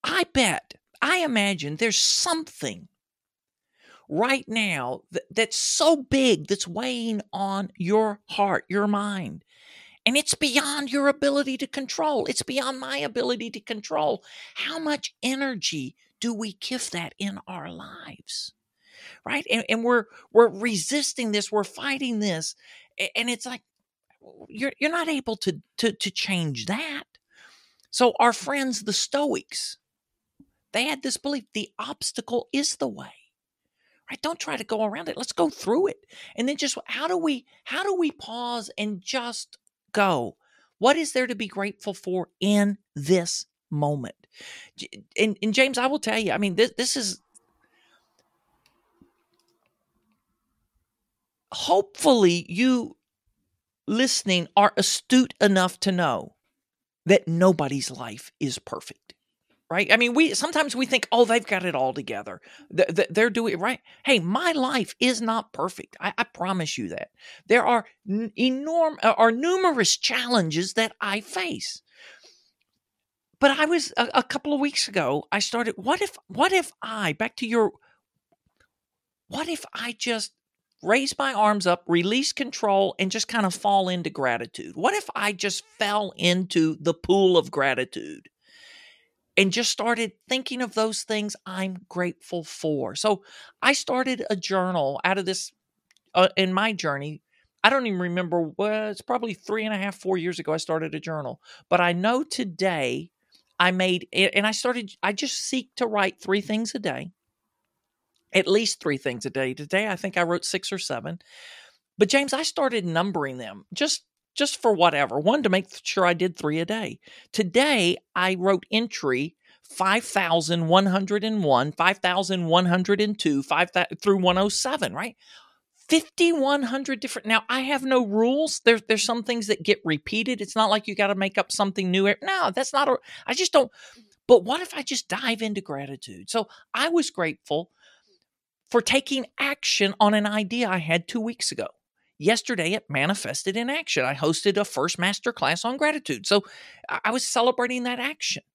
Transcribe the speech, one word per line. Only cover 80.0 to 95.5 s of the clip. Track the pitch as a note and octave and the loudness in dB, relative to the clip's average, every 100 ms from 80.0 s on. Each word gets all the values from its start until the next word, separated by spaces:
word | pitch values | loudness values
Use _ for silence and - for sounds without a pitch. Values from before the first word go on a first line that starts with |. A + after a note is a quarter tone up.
| B3 A3+ G#3+ _ _ _ _ _ | -4 -4 -6 _ _ _ _ _
raise | E3 A#3+ C4+ - | 2 2 2 -2
my | C#4 | -2
arms | A3+ G#3+ G#3 F3+ | 2 2 4 2
up, | F3 - | 2 2
release | E3+ F3 A#3+ C#4+ | 2 2 0 0
control, | - C4+ - G#3+ G3 G3 - | -4 -6 -2 2 4 2 0
and | F#3+ | -2
just | A3 - | -2 -4
kind | A#3 G3 | 0 0
of | |
fall | F3 G#3 G3 F#3 | 0 2 2 2
into | F3+ E3+ | -2 -4
gratitude? | - C3 A#2 A#2+ - - A2+ | -2 0 0 -4 -10 -12 -2
What | F#3+ | 0
if | G#4 - | 0 -4
I | - G#3 | -4 -4
just | G3 G3+ - - _ | -2 -4 -4 -10 _
fell | G#3 G#3 G#3 - | -2 0 -2 0
into | F3 F3 F#3 E3+ D#3+ D#3 | 2 2 2 2 2 2
the | D#3 | -2
pool | E3 - G3 F#3+ F3 | -2 2 4 6 6
of | - | 4
gratitude?" | - C#3 B2+ B2+ - C#2+ C#2+ - _ _ - - - - _ _ _ _ - | 0 0 0 -4 -8 -12 -14 -18 _ _ -20 -20 -20 -20 _ _ _ _ 2
and | G3 | 2
just | A3+ A#3 | 2 -2
started | - A3 A#3 A3+ _ _ | -2 -2 0 -2 _ _
thinking | C4 B3+ B3+ | -4 -4 -6
of | A#3+ | -4
those | A3 A3 G#3+ | 0 0 -2
things | - G#3+ G#3 - - | -4 -4 -4 -8 -12
I'm | F#3 F#3+ F#3 _ | -6 -6 -8 _
grateful | F3 F3+ - - F3 | -4 -4 -6 -8 -8
for? | D#3 - D#3+ D3 A#2 | -8 -6 -4 -2 -4
So | A2+ G#3+ G3 - - - _ | -2 0 0 -4 -20 -20 _
I | A#3+ | 0
started | C#4+ - B3+ C4 B3+ - | 0 0 -2 0 -4 -4
a | G3+ | -4
journal | - F#3+ F#3 F3+ C#3 C#3 | 0 0 0 0 0 0
out | F3+ G3 | 0 0
of | |
this, | F#3 F#3 - | -2 -4 -8